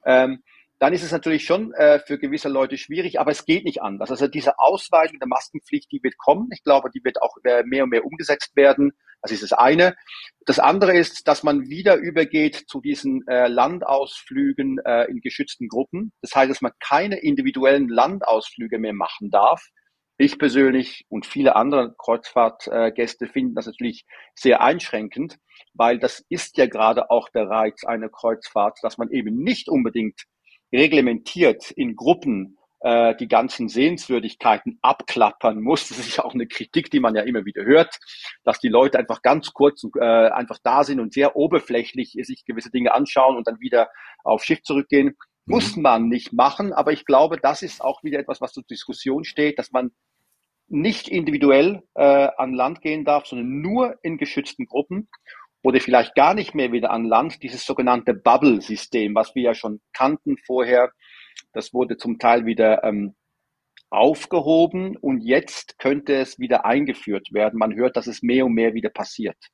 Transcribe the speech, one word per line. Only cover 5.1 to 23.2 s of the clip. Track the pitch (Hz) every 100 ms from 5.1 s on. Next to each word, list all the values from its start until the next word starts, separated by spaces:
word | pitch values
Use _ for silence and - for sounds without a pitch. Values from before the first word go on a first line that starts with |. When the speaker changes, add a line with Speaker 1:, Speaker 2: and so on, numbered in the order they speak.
| 151
Speaker 1:
der | 131
Maskenpflicht, | 127 - 151 _ 147 _
die | 139
wird | 131 -
kommen. | - 165 247
Ich | 190
glaube, | 151 139 127
die | 131
wird | 127 -
auch, | 120 -
äh, | 127 123
mehr | 120 135
und | 131
mehr | 117
umgesetzt | 139 165 156 143 - -
werden. | 139 139 143 _ _ _
Das | 104
ist | 107
das | 104
eine. | - 123 165 180 180 _ - - _
Das | - -
andere | 143 190 190
ist, | 175 170 - -
dass | 147
man | 151 143 127
wieder | 156 196 175
übergeht | 165 160 156 156 151 - -
zu | 139
diesen, | 135 143 139 131 127
äh, | 127 123
Landausflügen, | 120 127 180 - 139 135 - - 135 143 135 135 131
äh, | - 117
in | 120 127
geschützten | 123 - 143 - 117
Gruppen. | 110 139 175 214 _
Das | -
heißt, | 139 135
dass | 139
man | 123 _
keine | - 143 202 196
individuellen | 147 139 135 131 131 139 127
Landausflüge | 117 135 196 - 110 - - 113 113
mehr | 110
machen | 101 85 - 104
darf. | 101 110 165 - _ _ _ _ _
Ich | 139 -
persönlich | 143 127 135 131 127 - _
und | 107
viele | - 139 135 107
andere | 127 143 117 _
Kreuzfahrt-, | - 117 - 127 113 - -
äh, | 117 113
Gäste | 110 117 -